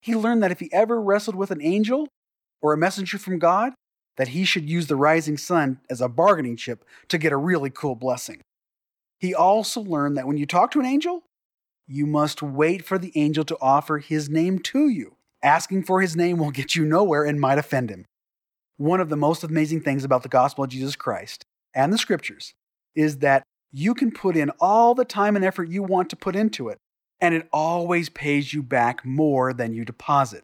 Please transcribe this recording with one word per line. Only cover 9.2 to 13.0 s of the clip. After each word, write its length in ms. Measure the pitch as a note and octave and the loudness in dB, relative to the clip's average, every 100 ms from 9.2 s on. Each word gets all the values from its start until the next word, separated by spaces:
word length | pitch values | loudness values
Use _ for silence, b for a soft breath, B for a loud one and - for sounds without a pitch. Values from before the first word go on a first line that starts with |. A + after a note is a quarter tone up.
| F3+ | -4
also 460 | F3+ F3 G#3+ G#3 - | 2 4 4 0 -8
learned 360 | G3+ D#3 C#3+ C#3+ | -4 -2 0 -2
that 100 | C3 | -2
when 100 | D3 | -4
you 100 | D3 | 0
talk 240 | F3 A#3+ | 2 2
to 80 | D4+ | 2
an 60 | B3+ | 0
angel, 360 | C#4 E4+ F4 _ _ _ _ _ _ _ | 0 -2 -6 _ _ _ _ _ _ _
you 180 | C#3 D3 | -4 0
must 340 | D3+ D3 - | 2 0 -2
wait 440 | D3 C3+ D#3 F#3 | -8 0 0 0
for 140 | D#3+ | -2
the 140 | F#3+ | -4